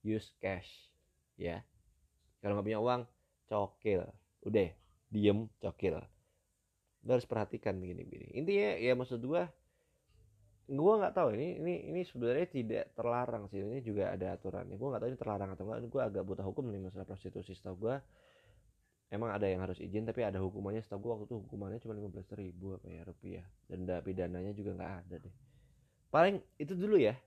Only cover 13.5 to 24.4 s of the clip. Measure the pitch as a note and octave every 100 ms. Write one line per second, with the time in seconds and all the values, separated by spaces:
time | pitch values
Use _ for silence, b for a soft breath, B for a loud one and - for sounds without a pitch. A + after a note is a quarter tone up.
13.5 | G2 G2+ C3 A#2 G#2 F#2 F#2 F#2 F2+ F#2+
14.5 | F#2+ F#2 G2 C3+ A#2+ A#2 C3 A2 G2+ G2
15.5 | F#2+ G2 A2+ A#2 C3+ A#2+ G2 F#2 F#2+ G2
16.5 | - B2+ G2+ F#2 F#2+ F#2+ G2 - - F#2+
17.5 | F#2 G2 F#2 A2 C#3 - b b b b
18.5 | b b _ _ _ _ G2+ A2+ G2+ G2+
19.5 | F#2 F#2 F2+ F#2 G#2 A2+ A2+ G#2+ G2 F#2+
20.5 | G2+ G2 A2 A2+ G2+ A2+ A2 G#2 A2+ F#2+
21.5 | G2+ G2 A2+ A2+ G#2+ G2+ G2 F#2+ G2+ F#2+
22.5 | F2 F#2+ F#2 F#2 E2+ E2+ - F#2+ F2+ F2+
23.5 | - _ F2+ F#2 F2+ F#2+ F#2+ F2 F2+